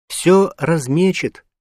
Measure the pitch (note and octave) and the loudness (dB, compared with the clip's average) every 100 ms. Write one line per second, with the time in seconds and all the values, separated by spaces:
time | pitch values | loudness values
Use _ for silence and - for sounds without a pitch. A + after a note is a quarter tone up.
0 | _ - E3 F#3+ G3 - C#3+ E3 B2+ D3 | _ -4 2 4 2 -2 -2 -2 -2 0
1 | F#3+ F3+ A2+ - _ _ | 0 -2 -6 -10 _ _